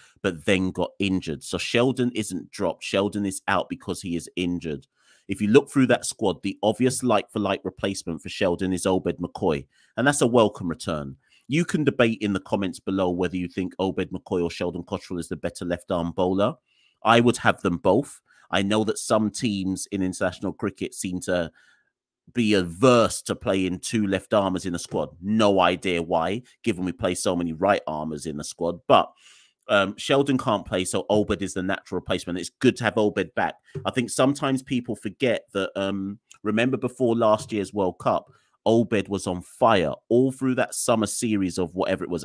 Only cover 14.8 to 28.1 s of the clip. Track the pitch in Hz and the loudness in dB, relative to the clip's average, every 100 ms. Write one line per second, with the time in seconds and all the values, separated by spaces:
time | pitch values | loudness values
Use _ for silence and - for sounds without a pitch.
14.8 | 85 95 - 90 82 85 87 - 87 87 | -8 -10 -6 -8 -6 -6 -8 -6 -6 -6
15.8 | - 90 85 82 92 95 107 170 _ _ | -2 -2 -2 0 0 2 0 -2 _ _
16.8 | _ _ 107 117 120 117 113 98 98 87 | _ _ 4 6 6 4 0 0 -2 0
17.8 | 98 104 - - _ _ _ 90 98 107 | 2 2 0 -10 _ _ _ -2 2 2
18.8 | 107 - - 110 107 - 117 98 95 95 | 0 -2 0 2 2 -2 -2 -2 -2 -4
19.8 | - 98 92 90 92 90 98 - 104 - | -4 -2 -2 -2 -4 -4 -8 -6 -6 -6
20.8 | 92 - 98 90 - 90 80 - _ _ | -8 -6 -8 -6 -2 -2 -4 -10 _ _
21.8 | _ _ _ _ _ - 110 101 90 85 | _ _ _ _ _ -2 2 2 0 2
22.8 | 123 120 104 - - 98 - 95 92 90 | 4 6 4 0 -6 -6 -2 0 0 -4
23.8 | - 113 101 95 - 107 98 92 95 85 | -4 -2 0 -2 0 0 2 -2 -4 -6
24.8 | - 90 73 73 95 110 104 95 87 90 | -4 -6 -6 -6 -2 4 4 6 4 2
25.8 | 95 85 82 85 82 110 - _ - 90 | 0 -2 0 0 0 -4 -8 _ -4 -2
26.8 | 92 - 92 92 101 87 85 80 95 98 | -4 -2 -2 0 0 0 -2 0 2 2
27.8 | - 76 78 | 0 -6 -6